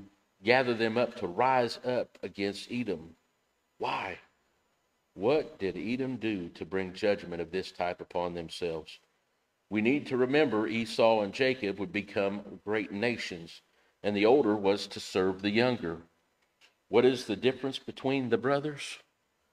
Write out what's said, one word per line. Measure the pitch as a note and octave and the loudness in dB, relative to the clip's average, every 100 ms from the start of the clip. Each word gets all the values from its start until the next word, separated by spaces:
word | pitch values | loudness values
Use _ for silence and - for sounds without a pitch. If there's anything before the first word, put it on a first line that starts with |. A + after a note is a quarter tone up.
| - _ _ _ | -14 _ _ _
gather | G2 B2+ B2 | 4 4 4
them | A2+ A2+ A2+ | 2 0 2
up, | A#2 - | -2 -2
to | F#2 | -4
rise | F2+ B2+ C3 A#2+ - B2 | 0 2 4 0 -2 -4
up | B2 - - | -2 -4 -8
against | G2+ F#2 G2 F#2+ - | -12 -4 -4 -4 -8
Edom. | B2 G#2+ E2 E2 - _ _ _ _ _ - | -6 -4 -6 -8 -20 _ _ _ _ _ -8
Why? | - B2 G2 F2 _ _ _ _ _ _ _ _ _ | -6 -4 -6 -10 _ _ _ _ _ _ _ _ _
What | F2+ G#2 D3+ B2+ - | -2 0 0 -2 -4
did | F#2+ F2 | -4 -4
Edom | F2+ B2 C3 B2 | -4 -4 -4 -4
do | A2+ G2+ E2+ | -4 -4 -6
to | - | -10
bring | E2+ F#2+ F#2 | -6 -4 -4
judgment | F2+ G#2+ G2+ E2+ E2+ | -2 0 0 -4 -8
of | E2 | -4
this | F#2+ F2+ | -6 -6
type | - F2+ F2+ | -4 -4 -4
upon | F2 F2+ F2 | -6 -4 -4
themselves? | F2 E2 - F2 D#2+ D#2 - _ _ _ _ _ _ - | -4 -8 -6 -6 -6 -10 -20 _ _ _ _ _ _ -4
We | G#2+ | 0
need | A2 C#3+ - | 2 2 0
to | B2+ | 0
remember | B2+ D3 D3 A2 G#2+ | 2 4 4 2 0
Esau | A2+ A2+ - A#2 A2 | -2 -2 4 6 6
and | G2+ | 2
Jacob | G2 C3 C3 G2 G2 | 0 0 0 -2 -4
would | F#2 | -4
become | G2+ G2+ G#2+ G2 G2+ G2+ - | -4 -2 0 0 -2 -10 -10
great | G2+ G#2+ G2+ | -4 -2 -2
nations, | G2 A#2 A2+ - F2 E2 - _ _ _ _ | -2 -2 -2 -6 -10 -14 -18 _ _ _ _
and | G2+ G2+ | -2 4
the | G#2 | 6
older | C#3+ A#2 G#2+ | 8 6 4
was | G2 G2+ - | 4 2 -2
to | G#2+ | -10
serve | - G2+ F#2+ F#2 | -2 2 2 2
the | G#2 | 0
younger. | G#2+ B2 A#2 E2+ E2 - _ _ _ _ _ _ _ - | 4 4 2 -4 -8 -12 _ _ _ _ _ _ _ 2
What | G#2 | 6
is | B2+ B2 - | 6 4 -2
the | G2 | 0
difference | A#2 B2+ C3+ C3 | 0 0 -4 -6
between | - - C3 C3+ B2 | -10 -4 -2 0 0
the | A2+ | 0
brothers? | B2 C#3+ D3+ C#3+ - - _ _ _ _ _ | 2 0 -2 -8 -12 -14 _ _ _ _ _